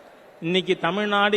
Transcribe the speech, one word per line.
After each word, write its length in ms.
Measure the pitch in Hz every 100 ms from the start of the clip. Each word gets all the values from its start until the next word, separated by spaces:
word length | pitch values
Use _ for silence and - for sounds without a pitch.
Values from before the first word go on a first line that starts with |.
| - - - -
இன்னைக்கு 320 | 165 185 180 175
தமிழ்நாடு 580 | 165 190 208 202 208